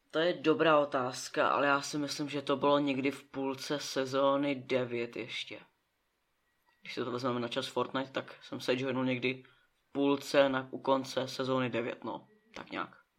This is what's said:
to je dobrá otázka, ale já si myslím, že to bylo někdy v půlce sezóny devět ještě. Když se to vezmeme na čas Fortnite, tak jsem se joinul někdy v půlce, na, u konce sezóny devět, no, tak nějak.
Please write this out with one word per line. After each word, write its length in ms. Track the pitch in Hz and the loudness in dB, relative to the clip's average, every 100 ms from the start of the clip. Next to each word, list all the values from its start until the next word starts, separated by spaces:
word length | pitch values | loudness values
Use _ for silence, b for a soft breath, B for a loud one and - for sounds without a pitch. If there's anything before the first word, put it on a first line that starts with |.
| _ | _
to 80 | 156 | 0
je 140 | 170 | 0
dobrá 460 | 151 143 156 160 151 | 2 2 4 6 6
otázka, 720 | 143 139 123 131 - - 135 | 4 0 -2 -4 -6 0 2
ale 180 | 78 143 | 4 4
já 140 | 139 | 2
si 180 | 139 151 | 0 -4
myslím, 300 | 143 - 147 | -4 -4 -4
že 140 | 143 | -4
to 140 | 139 139 | 0 2
bylo 220 | 143 143 | 4 4
někdy 320 | 143 135 135 | 4 0 0
v 140 | 135 | -2
půlce 560 | - 139 135 131 - 147 | -8 -4 -4 -4 -4 -4
sezóny 720 | - - 131 135 139 139 143 | -2 -4 0 2 4 4 0
devět 640 | 131 127 127 123 120 120 117 | -2 0 0 0 -2 -4 -6
ještě. 440 | 123 - - 104 - _ _ _ _ _ _ _ _ _ _ _ | -8 -8 -10 -14 -18 _ _ _ _ _ _ _ _ _ _ _
Když 140 | - | -10
se 100 | - | -6
to 60 | 120 | -4
vezmeme 300 | 123 131 123 | -4 -2 -2
na 80 | 117 | -2
čas 180 | - 131 | -4 -4
Fortnite, 440 | - 123 131 135 | -2 -2 -4 -4
tak 340 | - 123 - | -6 -8 -14
jsem 160 | - 123 | -12 -6
se 200 | - 127 | -2 0
joinul 240 | 135 127 | 0 0
někdy 380 | 127 127 127 127 b b b _ | 0 0 -2 -4 b b b _
v 140 | _ | _
půlce, 560 | 139 139 139 - 147 139 | 0 2 2 4 4 6
na, 200 | 131 131 | 2 -4
u 80 | 127 | -4
konce 500 | - 135 131 - 131 | 2 2 2 -4 -4
sezóny 420 | - 131 131 123 | -4 0 0 0
devět, 340 | 117 120 - | -2 -4 -6
no, 240 | 120 104 - _ _ | -8 -10 -12 _ _
tak 160 | - - | -16 -8
nějak. 260 | 92 87 - _ | -8 -8 -12 _